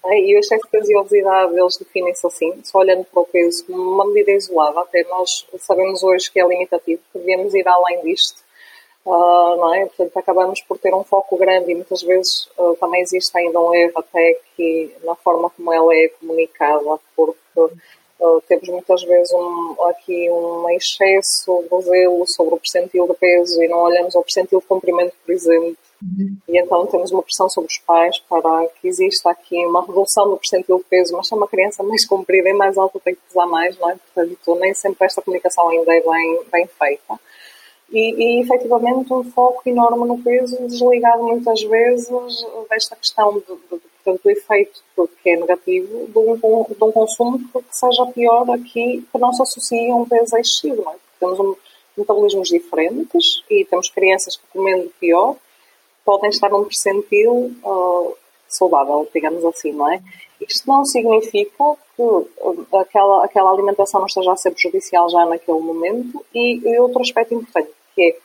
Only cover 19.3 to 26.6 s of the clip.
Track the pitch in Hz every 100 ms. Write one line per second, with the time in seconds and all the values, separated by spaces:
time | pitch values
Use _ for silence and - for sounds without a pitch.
19.3 | 180 175 170 170 - 175 175 - 175 175
20.3 | 170 170 170 170 175 - - 196 196 -
21.3 | - - 180 170 180 180 180 180 175 180
22.3 | - 160 165 - 180 180 180 180 175 180
23.3 | 175 175 170 165 170 170 175 175 180 175
24.3 | 196 185 190 - 190 180 175 180 - -
25.3 | 175 170 165 170 165 _ _ 190 190 196
26.3 | 196 - 175